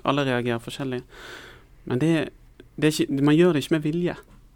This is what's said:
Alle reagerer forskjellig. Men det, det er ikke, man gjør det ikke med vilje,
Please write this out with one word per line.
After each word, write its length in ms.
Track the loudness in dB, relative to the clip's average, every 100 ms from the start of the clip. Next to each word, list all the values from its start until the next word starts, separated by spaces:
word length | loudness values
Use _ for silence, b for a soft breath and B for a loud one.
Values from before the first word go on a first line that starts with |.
| -2
Alle 180 | 0 0
reagerer 320 | 0 -2 -4
forskjellig. 400 | -6 -8 -6 -8 -10 B B B B B B -16 -6
Men 140 | 0
det, 80 | 2 0 -2 -10 -20 -20 -20 0
det 140 | 0
er 40 | 2 0
ikke, 180 | 2
man 140 | 4 6
gjør 180 | 6 4
det 60 |
ikke 120 | 0 -2
med 80 | 0
vilje, 300 | -2 -2 -4 -12 -20 -20